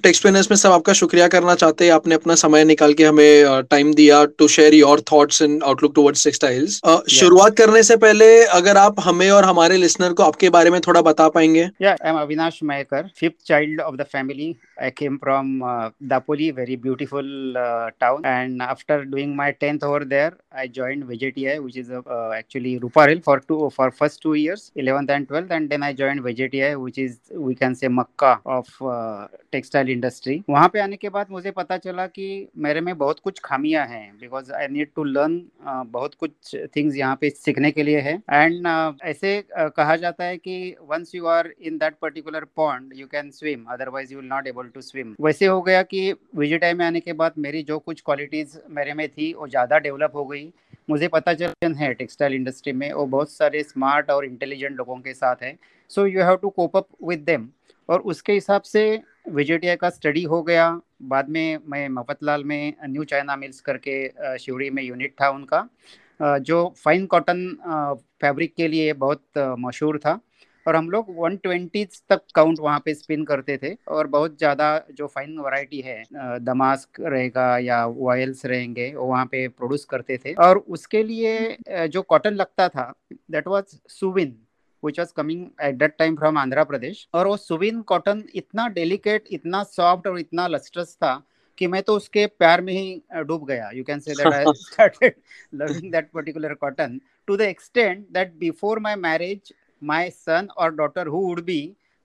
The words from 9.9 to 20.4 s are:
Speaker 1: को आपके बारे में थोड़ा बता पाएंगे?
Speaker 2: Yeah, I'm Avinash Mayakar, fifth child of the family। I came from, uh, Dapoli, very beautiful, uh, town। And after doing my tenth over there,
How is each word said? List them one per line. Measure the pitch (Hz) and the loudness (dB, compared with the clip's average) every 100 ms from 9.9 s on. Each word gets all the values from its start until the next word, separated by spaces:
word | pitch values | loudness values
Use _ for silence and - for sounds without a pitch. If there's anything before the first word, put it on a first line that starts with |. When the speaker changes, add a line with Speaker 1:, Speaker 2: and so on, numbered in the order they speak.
| - 180 | 2 0
Speaker 1:
को | 175 | 4
आपके | 165 - 185 | 2 4 4
बारे | 175 165 | 6 6
में | 175 | 4
थोड़ा | 175 170 | 4 4
बता | 165 156 160 | 4 6 4
पाएंगे? | 170 160 160 180 - | 6 4 4 2 0
Speaker 2:
Yeah, | 196 185 | 0 0
I'm | 160 160 | -2 -2
Avinash | 147 156 165 - | -2 -2 -4 -4
Mayakar, | 151 143 135 139 | -6 -6 -4 -6
fifth | 190 - 165 - - | -6 -6 -6 -6 0
child | 151 151 156 151 | 0 2 -6 -8
of | 131 | -8
the | 139 139 | -8 -8
family। | 131 139 160 165 _ - | -8 -8 -10 -12 _ -10
I | 127 | -10
came | - 143 139 | -6 -8 -6
from, | 135 135 135 | -2 -2 -2
uh, | 131 127 120 110 _ 135 | -6 -6 -6 -8 _ -4
Dapoli, | 131 - 147 160 | -4 -2 -4 -4
very | 131 123 127 131 | -6 -8 -6 -6
beautiful, | 127 135 139 135 139 131 127 | -6 -6 -8 -10 -10 -8 -6
uh, | 123 117 113 - | -4 -4 -8 -2
town। | 123 135 | -2 0
And | 131 127 127 127 | -2 -4 -4 -8
after | 127 135 - 147 135 | -8 -8 -4 -4 -4
doing | 139 143 | -8 -6
my | 143 143 139 | -4 -6 -4
tenth | 147 147 | -4 -4
over | 147 147 | -4 -4
there, | 135 139 160 180 | -2 -2 -2 -4